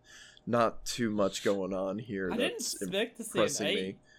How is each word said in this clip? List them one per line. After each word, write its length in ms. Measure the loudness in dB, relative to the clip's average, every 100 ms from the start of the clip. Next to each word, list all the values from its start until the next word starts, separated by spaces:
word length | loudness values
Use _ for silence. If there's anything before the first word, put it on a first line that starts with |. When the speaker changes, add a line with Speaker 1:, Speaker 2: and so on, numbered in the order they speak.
| -20 -20 -20 -12 0
Speaker 1:
Not 360 | 2 4 0 -6
too 260 | -2 0
much 320 | 2 2 2
going 280 | 2 2 0
on 280 | 0 -2 -2
here 320 | -4 -2 0
Speaker 2:
I 20 | 0
didn't 180 | 0
Speaker 1:
that's 280 | 0 -6 -4
Speaker 2:
expect 360 | -2 -2 -2 -6
to 60 |
see 140 | -6 2
an 40 |
Speaker 1:
impressing 240 | 2 2 0
Speaker 2:
eight. 80 | 0
Speaker 1:
me. 200 | -2 -6 -16